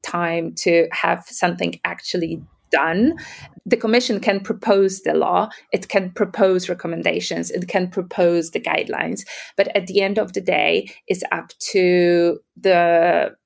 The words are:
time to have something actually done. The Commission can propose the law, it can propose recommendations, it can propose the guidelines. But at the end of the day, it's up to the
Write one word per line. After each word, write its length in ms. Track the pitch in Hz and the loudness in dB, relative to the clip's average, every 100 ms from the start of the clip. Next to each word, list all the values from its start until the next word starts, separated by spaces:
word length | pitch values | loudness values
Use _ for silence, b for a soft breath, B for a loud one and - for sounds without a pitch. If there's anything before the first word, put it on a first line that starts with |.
time 500 | - 175 170 170 165 165 | -6 -4 -2 -2 -4 -2
to 280 | 175 170 165 | 4 4 4
have 320 | - 170 175 - | 0 0 -2 -6
something 540 | - 180 175 175 170 | -2 -2 0 -4 -4
actually 560 | 175 175 - 180 165 165 - _ _ | -8 -6 -6 -4 -4 -8 -12 _ _
done. 480 | 151 160 175 254 330 B B B - 190 | 0 2 2 2 0 B B B -16 0
The 100 | 233 | 0
Commission 440 | 220 233 247 202 | 4 2 0 -2
can 180 | - 196 | 0 -2
propose 640 | 196 202 - 202 190 190 | -4 -4 2 4 4 0
the 120 | - | -2
law, 360 | 160 - 180 220 B B | 0 2 0 -2 B B
it 160 | 185 180 | -6 0
can 240 | 202 185 | -2 -2
propose 560 | - 202 208 190 185 180 | -4 -4 2 2 2 -2
recommendations, 840 | 180 170 170 170 - 180 170 175 | -6 -6 -2 -2 -2 -4 -6 -4
it 160 | 185 175 | -6 -2
can 240 | 190 180 | -2 -2
propose 600 | 196 180 - 175 170 165 | -4 -6 0 2 2 -2
the 80 | - | -6
guidelines. 680 | - - - - 165 202 - B B - | -2 -4 -2 -4 -4 -6 -10 B B -2
But 200 | 196 202 | 0 0
at 120 | 180 | 0
the 120 | 190 | 0
end 180 | 196 202 | 2 0
of 160 | 180 | -2
the 60 | 190 | -4
day, 480 | 185 - 165 165 196 B - | -2 0 2 0 -2 B -6
it's 160 | 185 - | -6 -2
up 160 | 170 - - - | -6 -6 -12 -2
to 680 | 196 180 180 175 175 170 165 _ - | 2 4 4 4 4 2 0 _ -4
the 760 | 190 175 170 170 175 170 143 - | 2 4 6 4 4 2 0 -6